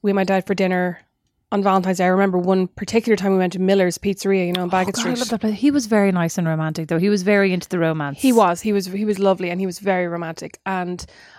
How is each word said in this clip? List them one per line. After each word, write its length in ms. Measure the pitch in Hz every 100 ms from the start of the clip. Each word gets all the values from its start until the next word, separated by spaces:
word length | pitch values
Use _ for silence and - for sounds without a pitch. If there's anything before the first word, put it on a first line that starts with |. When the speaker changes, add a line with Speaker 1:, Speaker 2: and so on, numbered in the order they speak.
Speaker 1:
we 100 | 202
went 180 | 196 190
out 160 | 190 -
for 80 |
dinner 460 | 190 185 180 180 175 _ _ _ _ -
on 120 | 208
Valentine's 340 | 196 190 185 185
Day. 60 |
I 40 | 180
remember 280 | 185 196 180
one 320 | 180 190 180
particular 480 | - 190 220 233 202
time 160 | 196
we 60 | 190
went 160 | 180
to 40 | 180
Miller's 380 | 185 196 180 -
Pizzeria, 500 | 196 190 202 190 175
you 60 |
know, 120 | 180
on 40 | 180
Speaker 2:
Oh, 20 |
Speaker 1:
Baggot 220 | 185 185
Speaker 2:
God, 60 | 190
I 20 |
Speaker 1:
Street. 180 | - 240
Speaker 2:
love 100 | 233
that 100 | 233
place. 180 | 214 208
He 120 | 285
was 160 | 285 220
very 260 | 214 196
nice 240 | 180 165 -
and 100 | 165
romantic, 420 | 160 156 156 156
though. 100 | 165
He 100 | 196
was 140 | 208
very 320 | 185 202 196
into 120 | 180 -
the 120 | 185
romance. 420 | 165 160 143 143
Speaker 1:
He 100 | 262
was. 300 | 226 185 175
He 140 | 220
was. 100 | 202
He 220 | 185 196 214
was 120 | 196
lovely, 300 | 196 180 180
and 100 | 175
he 60 |
was 140 | 190 175
very 280 | 196 185 175
romantic. 520 | 170 165 160 175 - 196
And 380 | 185 180 175 - - -